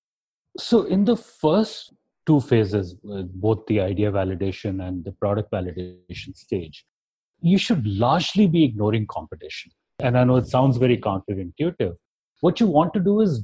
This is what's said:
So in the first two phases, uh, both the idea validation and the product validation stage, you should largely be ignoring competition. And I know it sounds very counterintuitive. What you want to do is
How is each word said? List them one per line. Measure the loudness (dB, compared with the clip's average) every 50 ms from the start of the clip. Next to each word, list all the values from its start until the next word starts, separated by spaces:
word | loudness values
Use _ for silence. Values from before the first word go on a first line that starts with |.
| _ _ _ _ _ _ _ _ _ _ _ -14
So | 0 2 2 2 4
in | 2 0 2 2
the | 2 0
first | 0 -4 -10 -10 -4 0 2 2 2 0 -2 -4 -12 -18 -20 _ _ _ _ _ _ _
two | 2 2 2
phases, | 4 2 2 2 2 2 0 -2 -2 -4 -8 -16 -16 -12
uh, | -10 -10 -10
both | -10 -8 -4 -2 0 0 -2 -2 -2
the | -2 0
idea | 0 0 -2 -2 -2 0 0
validation | -2 -2 -2 -4 -4 -4 -6 -6 -6 -8 -8 -6 -6 -6
and | -8 -8 -8 -10
the | -10 -8
product | -4 -4 -2 -2 -2 -4 -4
validation | -6 -6 -6 -6 -8 -10 -10 -12 -14 -18 _ -18 -16 -16 -14 -16 -18
stage, | -20 -10 _ -6 -6 -6 -8 -14 -20 -20 _ _ _ _ _ _ _ _ _ _ _
you | 2 2 2
should | 2 2 0 0 0 0
largely | -2 0 0 2 2 2 2 0 0 2 2 4
be | 4 4 4 4
ignoring | 2 2 0 0 0 0 0 -2
competition. | -4 -6 -10 -12 -12 -14 -16 -16 -16 -16 -16 -18 -20 _ _ _ _ _ -4
And | -2 0 2 4
I | 4
know | 4 4
it | 2 2 2
sounds | 0 2 2 2 2
very | 2 2 2 2 2
counterintuitive. | 0 -2 -4 -4 -6 -6 -8 -8 -8 -10 -8 -6 -4 -4 -2 -2 -4 -4 -4 -8 _ _ _ _ _ _ _ _
What | 0 0 2 2
you | 2
want | 4 4 4 2 2 0
to | 0
do | 0 2 2 2
is | 2 2 0 -2